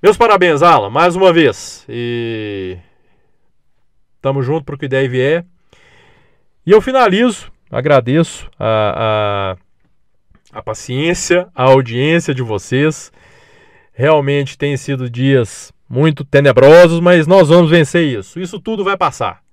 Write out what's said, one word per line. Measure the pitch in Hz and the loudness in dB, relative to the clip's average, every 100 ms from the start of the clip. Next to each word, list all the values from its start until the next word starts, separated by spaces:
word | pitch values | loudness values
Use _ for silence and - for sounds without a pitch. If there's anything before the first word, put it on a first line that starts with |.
Meus | 190 202 | 2 2
parabéns, | 233 202 180 147 | 2 2 2 2
Alan, | 170 151 101 | 4 2 0
mais | 123 175 175 | 0 0 2
uma | 190 | 2
vez. | 170 143 101 - - - | 4 2 0 -12 -20 -14
E | 117 120 120 117 113 107 101 92 90 _ _ _ _ _ _ _ _ _ _ _ _ _ _ | -10 -8 -6 -8 -8 -10 -10 -10 -14 _ _ _ _ _ _ _ _ _ _ _ _ _ _
tamo | 135 135 | -6 -4
junto | 127 160 143 | -4 -6 -8
pro | 143 | -12
que | 139 | -6
der | 135 | -2
e | 135 | -2
vier. | 127 131 165 175 _ _ _ _ _ _ _ _ _ _ _ - | -2 -2 -2 -6 _ _ _ _ _ _ _ _ _ _ _ 2
E | |
eu | 214 | 2
finalizo, | - 262 233 190 247 208 - - _ | 2 0 0 0 -2 -4 -14 -20 _
agradeço | 117 139 139 120 147 165 - - _ | -8 0 0 2 -2 -2 -6 -20 _
a, | 110 110 107 - 110 107 104 101 98 92 _ _ _ _ _ _ _ _ _ | -4 -2 -2 -4 -4 -2 -4 -4 -6 -10 _ _ _ _ _ _ _ _ _
a, | 110 | -18
a | |
paciência, | 110 110 - 127 160 175 - 175 180 | -14 -14 -10 -6 -4 -6 0 -2 -2
a | - | -2
audiência | 127 135 123 117 143 170 165 | 2 2 2 -4 -2 -2 -2
de | 131 | -6
vocês. | 120 104 - 131 151 151 - _ _ _ _ _ _ _ _ | -6 -8 -6 -2 -2 -4 -16 _ _ _ _ _ _ _ _
Realmente | - 135 156 139 143 139 - | -4 0 0 0 -4 -6 -8
tem | 143 139 | -6 -6
sido | - 135 127 | -8 -8 -8
dias | 120 135 135 110 - - _ _ | -4 0 0 0 -8 -20 _ _
muito | 120 160 147 | -2 -2 -2
tenebrosos, | 139 143 143 123 135 165 175 170 | 0 2 4 6 8 8 6 4
mas | 175 180 156 | 2 2 4
nós | 190 156 | 4 4
vamos | 170 165 | 4 4
vencer | 170 147 170 | 2 2 0
isso. | 156 117 95 - | -2 -4 -10 -14
Isso | 180 202 | -12 -12
tudo | - 220 | -10 -6
vai | 196 190 | -4 -2
passar. | 165 - 107 87 _ | -4 -4 -10 -10 _